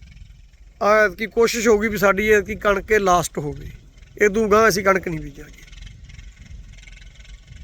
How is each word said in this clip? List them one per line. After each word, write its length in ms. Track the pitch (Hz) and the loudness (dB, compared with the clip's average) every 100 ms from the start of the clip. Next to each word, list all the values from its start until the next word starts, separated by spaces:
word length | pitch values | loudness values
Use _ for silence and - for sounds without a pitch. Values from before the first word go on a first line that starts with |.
| - - - - - - - - | -14 -20 -20 -20 -20 -20 -20 -4
ਆ 120 | 202 | 2
ਐਤਕੀ 320 | 214 208 170 208 | 4 2 -2 -6
ਕੋਸ਼ਿਸ਼ 420 | - 233 240 220 | 0 0 0 2
ਹੋਊਗੀ 200 | 208 220 | 2 0
ਵੀ 100 | 208 | 0
ਸਾਡੀ 320 | 196 190 220 | 0 2 2
ਐਤਕੀ 240 | 214 190 | 2 0
ਕਣਕ 360 | 202 208 196 - | -4 -2 -2 -2
ਇਹ 100 | 214 | 0
ਲਾਸਟ 380 | 196 175 151 - | 2 0 0 -6
ਹੋਵੇ, 320 | 147 139 - - - _ - - | -10 -10 -14 -18 -20 _ -18 -2
ਇਹ 60 | 208 | 0
ਤੋਂ 200 | 202 220 | 2 2
ਅਗਾਂਹ 200 | 208 226 | 4 4
ਅਸੀਂ 160 | 185 | 2
ਕਣਕ 240 | 190 190 180 | 0 0 -2
ਨਹੀਂ 120 | 156 | -8
ਬੀਜਾਂਗੇ। 460 | 147 139 147 - - - - - - - - - - - - - - - - - - - - - | -10 -16 -20 -20 -20 -20 -20 -20 -20 -20 -20 -20 -20 -20 -20 -20 -20 -20 -20 -20 -20 -20 -20 -20